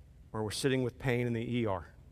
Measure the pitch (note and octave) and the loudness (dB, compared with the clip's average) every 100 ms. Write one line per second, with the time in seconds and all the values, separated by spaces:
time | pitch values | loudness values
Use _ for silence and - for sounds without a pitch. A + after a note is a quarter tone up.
0 | - - - A2 G#2+ - C#3+ C3 A#2+ - | -20 -20 -10 -4 -4 0 2 2 0 -2
1 | C3 A#2+ A#2+ A#2 A#2+ A#2+ G#2+ F#2 - - | 0 2 0 -2 -2 0 0 -2 -6 -16
2 | - | -20